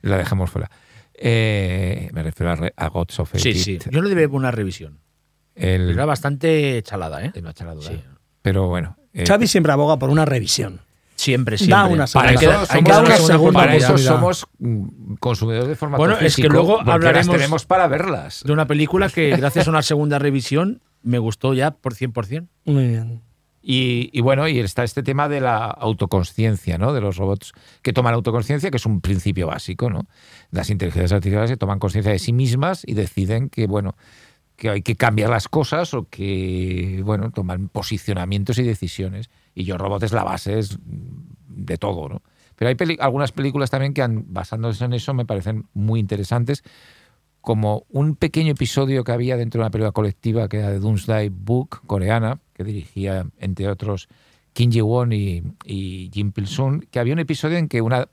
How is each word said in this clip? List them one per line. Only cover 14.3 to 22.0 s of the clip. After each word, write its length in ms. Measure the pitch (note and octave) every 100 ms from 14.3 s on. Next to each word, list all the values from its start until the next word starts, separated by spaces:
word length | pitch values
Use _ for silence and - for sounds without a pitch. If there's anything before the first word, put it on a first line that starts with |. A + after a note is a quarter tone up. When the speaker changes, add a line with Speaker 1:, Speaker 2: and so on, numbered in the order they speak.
| F3+
Speaker 1:
somos, 80 | - _
mm, 560 | A#2+ A2 G2 - E2+
consumidores 540 | G2+ B2+ A2+ A2+ A2+ B2
de 60 | D3+
formato 220 | D3+ C#3+
Speaker 2:
Bueno, 160 | E3
es 60 | G#3+
que 60 | D#3 C#3+
Speaker 1:
físico, 60 | C#3+
Speaker 2:
luego 180 | D#3 E3+ A3
Speaker 1:
porque 80 | -
las 60 |
Speaker 2:
hablaremos 420 | E3+ E3 E3 F3 E3+
Speaker 1:
tenemos 280 | C#3 D#3
para 240 | - F#3 F3
verlas. 540 | C3+ F#3+ C3+ C#3+ -
Speaker 2:
de 80 | C3+
una 140 | D3+ D3
película 420 | D3 D3+ F#3 G3
que, 220 | - D#3
gracias 360 | E3+ C#3+ E3+ E3
a 40 |
una 100 | D#3
segunda 360 | D3 D3 D3+ C#3+
revisión, 640 | C#3+ C#3 A#2 C#3 F#3 B3 _ _
me 160 | A#2 B2
gustó 360 | A2+ G#2 C3
ya 160 | B2+ C#3+
por 240 | D3+ C#3
cien 180 | A#2